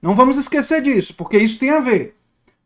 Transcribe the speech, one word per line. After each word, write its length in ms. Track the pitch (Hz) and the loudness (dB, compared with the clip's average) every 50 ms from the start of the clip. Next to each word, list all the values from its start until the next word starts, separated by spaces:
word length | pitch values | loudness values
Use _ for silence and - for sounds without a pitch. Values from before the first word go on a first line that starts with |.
Não 140 | - 165 202 | 0 0 2
vamos 220 | 202 254 262 277 277 | 4 4 4 4 0
esquecer 440 | 269 - - 302 269 - 320 320 | -2 -2 -2 -2 -2 0 -2 0
disso, 320 | 262 285 269 208 - - - | 0 0 0 0 -2 -4 -8
porque 240 | _ 170 - - 208 | _ -10 0 0 2
isso 220 | 220 220 220 - | 2 2 -2 -2
tem 100 | 262 262 | -2 0
a 100 | 294 311 | 0 0
ver. 340 | 262 254 233 185 127 - - _ _ _ _ _ _ _ _ _ _ | 0 0 -2 -2 -2 -6 -14 _ _ _ _ _ _ _ _ _ _